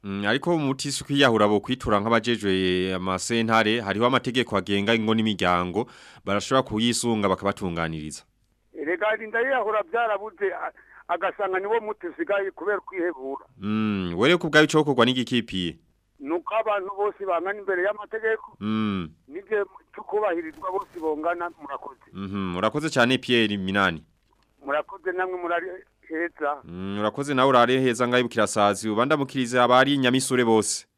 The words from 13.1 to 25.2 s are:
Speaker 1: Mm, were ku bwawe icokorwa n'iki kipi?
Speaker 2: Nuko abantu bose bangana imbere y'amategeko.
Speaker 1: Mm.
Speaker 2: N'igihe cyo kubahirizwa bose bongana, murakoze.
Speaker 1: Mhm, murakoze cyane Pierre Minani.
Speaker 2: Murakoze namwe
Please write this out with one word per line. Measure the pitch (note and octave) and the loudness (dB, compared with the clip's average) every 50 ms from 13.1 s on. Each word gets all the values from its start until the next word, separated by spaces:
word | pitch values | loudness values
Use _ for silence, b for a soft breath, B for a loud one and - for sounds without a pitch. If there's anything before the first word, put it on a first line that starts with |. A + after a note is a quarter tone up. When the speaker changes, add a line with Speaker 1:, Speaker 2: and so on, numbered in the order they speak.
| D#3+ C3 C3 C3+ C#3 C3+ - _ _ | -4 -6 -8 -10 -10 -10 -12 _ _
Speaker 1:
Mm, | - F#2+ G#2 G#2+ A2 A2 G#2+ G#2 G2 F#2 F2 E2+ | -8 -6 -2 -2 0 0 0 -2 -2 -2 -4 0
were | F2 A2+ D3 F3 | 2 4 4 4
ku | E3+ F3+ D#3 | 2 0 2
bwawe | C#3+ D3+ D#3 | 4 4 4
icokorwa | D3+ - D#3 D3 D3 C3+ A#2+ A#2 | 6 4 2 2 2 4 4 4
n'iki | B2 B2+ B2+ A#2+ | 4 4 -2 -2
kipi? | - B2+ A#2+ A2+ - - F#2 F2+ E2 D2 - _ _ _ _ _ _ _ _ | 0 -2 -2 -2 -2 -6 -4 -4 -6 -8 -10 _ _ _ _ _ _ _ _
Speaker 2:
Nuko | C#4+ - E3 F3+ - - G#3 | -8 -6 -6 -6 -4 -4 -4
abantu | A3+ A3 A3 G#3 G3+ F#3 G3 G3+ | -2 -2 0 -2 -2 -4 -8 -6
bose | G3 G3+ G#3 - - G3 | -4 -4 -4 -4 -6 -4
bangana | F#3+ F3 E3 E3+ F#3+ G3+ G#3 | -4 -2 -2 -2 -4 -8 -6
imbere | G3 F#3 F#3+ F3+ F3+ | -4 -4 -2 -2 -2
y'amategeko. | G3+ G#3 G#3 G#3 - - A3 A3 A3 A3 A3 - - - _ | -2 -4 -6 -10 -10 -10 -4 -2 -2 -2 -4 -6 -20 -16 _
Speaker 1:
Mm. | G2+ G#2+ A2 A2 G#2+ G#2+ G2 F#2+ E2+ D#2+ D#2+ _ _ | -6 -4 -2 -2 -2 -2 -4 -4 -6 -8 -12 _ _
Speaker 2:
N'igihe | - C#3+ F#3 G3+ - A3 G#3 G3+ G3 _ - _ _ - | -16 -16 -16 -8 -4 -2 -2 -2 -4 _ -20 _ _ -20
cyo | - - | -18 -10
kubahirizwa | - - G#3+ G#3+ G3 E3+ E3+ E3 D#3+ D#3 D#3+ E3 F#3 | -4 -4 -2 0 0 -2 -2 -6 -8 -12 -10 -8 -6
bose | F#3 G3 F#3+ _ - F3 | -6 -6 -6 _ -12 -6
bongana, | D#3 D#3+ D3+ D3 D#3 E3+ F3 F3 F3 F3 E3 _ | -4 -4 -4 -2 -2 -4 -4 -4 -6 -10 -10 _
murakoze. | D3 C#3 C#3 - - D3 C3 _ _ _ - | -14 -14 -12 -12 -12 -16 -18 _ _ _ -14
Speaker 1:
Mhm, | F#2+ G2 F#2+ G2 G2+ F#2+ F#2 F2 | -12 -10 -8 -6 -4 -4 -4 -2
murakoze | F2+ G2 A2 - D3 D3+ D#3+ - | 0 0 0 0 -2 -4 0 4
cyane | C3 A#2+ A#2+ C3 | 4 4 4 4
Pierre | B2+ - - B2 A#2 A2+ G#2 G#2 | 0 0 2 4 4 4 2 0
Minani. | G2+ F#2 F#2 F#2+ G2+ G2 F#2 E2+ D2+ - _ _ _ _ _ _ _ _ _ _ _ C#3+ | -2 -2 0 2 4 4 2 2 -2 -12 _ _ _ _ _ _ _ _ _ _ _ -6
Speaker 2:
Murakoze | C#3 C#3+ D3+ D3+ - F#3+ F#3+ D#3 F#3 | -4 -4 -4 -4 -6 -14 -8 _ -6
namwe | F3 F3+ | -4 -4